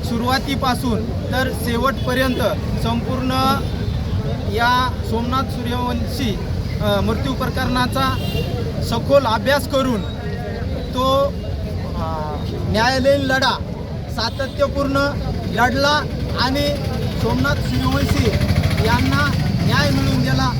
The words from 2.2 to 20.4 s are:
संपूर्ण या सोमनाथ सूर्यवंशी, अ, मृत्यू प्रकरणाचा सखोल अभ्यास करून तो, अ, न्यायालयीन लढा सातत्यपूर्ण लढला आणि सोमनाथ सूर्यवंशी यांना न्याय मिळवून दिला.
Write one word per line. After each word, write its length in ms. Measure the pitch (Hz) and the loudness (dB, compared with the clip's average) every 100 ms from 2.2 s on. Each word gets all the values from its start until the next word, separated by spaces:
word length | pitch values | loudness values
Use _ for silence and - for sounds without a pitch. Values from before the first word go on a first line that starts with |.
| 262 247 220 156 - - | 0 0 0 0 -2 -2
संपूर्ण 480 | 233 233 226 254 254 262 262 269 - - - - - - - - - | 0 0 -2 -2 0 2 2 2 -2 -2 -2 -2 -2 -2 -2 -4 -2
या 500 | 208 240 247 254 226 - | 0 2 2 2 -2 -2
सोमनाथ 340 | 214 233 262 | -2 0 -2
सूर्यवंशी, 960 | 254 254 233 233 247 240 - 240 233 175 - - - - | -2 -4 -4 -2 -2 -2 -2 -2 -2 -2 -4 -4 -4 -2
अ, 180 | 208 202 | 0 2
मृत्यू 340 | 202 220 269 | 2 0 0
प्रकरणाचा 840 | 254 247 226 254 254 247 269 269 247 - - 240 - - - - | -2 -2 -2 0 0 0 2 0 0 -2 -2 -2 -2 -4 -2 -2
सखोल 360 | 233 - 277 254 | -2 4 4 4
अभ्यास 420 | 220 202 285 - | 0 2 0 2
करून 340 | 277 269 226 175 - - 202 202 202 - - - | 0 0 0 -4 -6 -6 -6 -6 -4 -4 -4 -4
तो, 300 | 254 262 269 277 - - - - - - 165 | -2 2 2 2 -2 -4 -4 -4 -4 -4 -4
अ, 400 | 160 160 156 147 - | -4 -4 -4 -4 -4
न्यायालयीन 720 | - - 196 233 262 254 285 | -4 0 2 2 4 4 4
लढा 360 | 269 262 262 196 - - - - - - | 4 2 2 0 -4 -6 -6 -8 -6 -4
सातत्यपूर्ण 840 | 226 - 269 - 277 277 277 277 285 277 - - - | -4 -4 -6 0 0 0 0 2 0 0 -4 -4 -4
लढला 580 | 202 240 247 285 302 285 - - 247 | 0 2 2 2 2 0 -4 -2 -2
आणि 260 | 240 269 285 285 - - - - | 0 0 0 0 -2 -2 -2 0
सोमनाथ 340 | 226 247 269 285 | 0 2 2 0
सूर्यवंशी 720 | - 254 262 269 - 285 247 202 - - - - 220 | 0 0 2 2 2 4 4 2 2 4 2 2 4
यांना 460 | 240 262 269 285 - - - - | 4 4 4 2 2 2 2 2
न्याय 240 | 247 285 | 4 4
मिळवून 320 | 269 269 269 | 4 2 2
दिला. 300 | 254 262 | 2 2